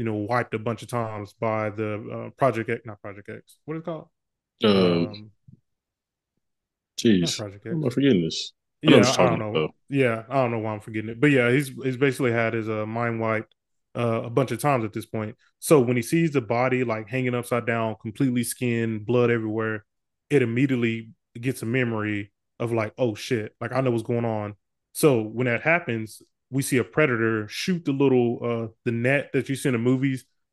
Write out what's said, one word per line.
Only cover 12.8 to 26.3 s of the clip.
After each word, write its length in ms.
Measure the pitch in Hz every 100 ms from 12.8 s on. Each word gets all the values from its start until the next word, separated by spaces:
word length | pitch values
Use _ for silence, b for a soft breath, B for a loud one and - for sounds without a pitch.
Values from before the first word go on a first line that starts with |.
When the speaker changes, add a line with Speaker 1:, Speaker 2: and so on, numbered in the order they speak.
| 107
Speaker 1:
mind 340 | 117 117 113
wiped, 340 | 110 110 110 _ _ _ _ -
uh, 260 | 117 113
a 60 | 120
bunch 200 | 117 127
of 80 | 117
times 260 | 143 135
at 80 | 110
this 140 | 110 104
point. 300 | 113 107 - _ _
So 200 | - 151
when 160 | 120 123
he 60 |
sees 300 | 117 165 165
the 80 | 139
body, 440 | 107 120 127 127
like, 240 | 120 110 104
hanging 260 | 131 127
upside 320 | 123 117 120 113
down, 300 | 117 113 104
completely 420 | 113 - 135 123
skinned, 640 | 120 - 123 117 113 110 104
blood 240 | 123 120
everywhere, 540 | 117 110 110 110 107 _ _ _ _ -
it 120 | 143
immediately 680 | 120 117 139 127 117 113 113 - _ 120
gets 220 | 123 123
a 40 | 113
memory 640 | 131 120 110 104 104 101 _ _ -
of, 120 | 120
like, 200 | 117 107 -
"Oh 160 | 127
shit, 400 | 107 - 120 107 -
like, 120 | 117
I 80 | 127
know 100 | 131
what's 120 | 117
going 220 | 107 120
on." 320 | 117 107 104 101 _ _ _
So 300 | - 160 123
when 240 | 107 113 127
that 160 | 113
happens, 600 | 156 170 175 113 110 - _